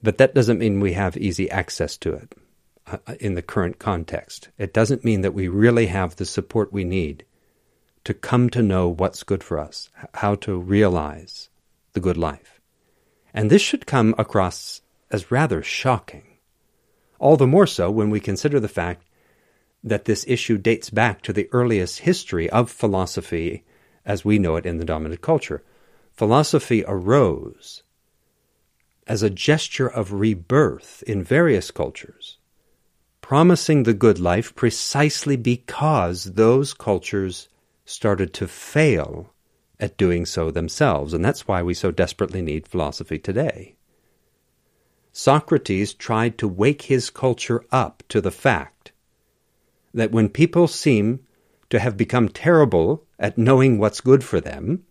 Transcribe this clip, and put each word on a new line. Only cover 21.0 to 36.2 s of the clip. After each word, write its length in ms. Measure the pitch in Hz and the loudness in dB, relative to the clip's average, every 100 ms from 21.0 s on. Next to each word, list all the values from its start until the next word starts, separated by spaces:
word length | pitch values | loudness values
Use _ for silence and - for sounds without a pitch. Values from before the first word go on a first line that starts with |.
| 113 101 | 0 -2
to 100 | - | -6
the 160 | 101 98 | -4 -2
earliest 480 | 123 123 110 90 - | 0 0 0 -2 -4
history 480 | - 180 - 90 82 | -2 -2 -2 -4 0
of 220 | 110 120 | 0 0
philosophy 920 | - 113 95 92 - - 85 85 82 _ _ _ _ - | -2 -2 0 -2 -6 -6 -6 -4 -8 _ _ _ _ -8
as 180 | 101 | -4
we 140 | 104 107 | 2 2
know 180 | 90 80 | 2 0
it 80 | |
in 140 | 85 82 | -2 -6
the 60 | |
dominant 360 | 82 78 78 85 | -4 -6 -6 -8
culture. 420 | - 160 - 71 _ _ _ _ _ | -2 -2 -2 -10 _ _ _ _ _
Philosophy 720 | _ 107 123 151 156 - 117 - | _ 2 4 4 0 0 -2 0
arose 960 | 98 90 135 113 69 69 - - - _ _ _ _ _ _ _ _ _ _ _ _ - | -6 0 4 4 0 -8 -16 -20 -20 _ _ _ _ _ _ _ _ _ _ _ _ -6
as 160 | 113 | -2
a 60 | 104 | -2
gesture 580 | 92 - 156 - - 127 | -2 0 0 0 -4 -4
of 280 | 123 95 | -4 -6
rebirth 880 | 101 110 101 87 131 123 69 - - - | 0 0 0 0 2 2 0 -14 -20 -6
in 160 | 104 | -4
various 480 | 87 135 170 107 - | 0 2 4 2 -2
cultures, 680 | - 67 - - - - - _ _ _ _ _ _ _ _ | -6 -6 -6 -20 -20 -20 -20 _ _ _ _ _ _ _ _
promising 600 | - 135 170 170 - 151 | -2 4 6 4 4 2
the 100 | 117 | 4
good 260 | 107 113 92 | 4 4 4
life 360 | 87 90 117 | 2 0 -2
precisely 840 | - 120 - - 143 151 - - 135 | -2 -2 -2 -6 0 0 0 -4 -2
because 960 | 117 123 - - 147 147 87 90 | 0 -2 -4 -4 0 2 0 -4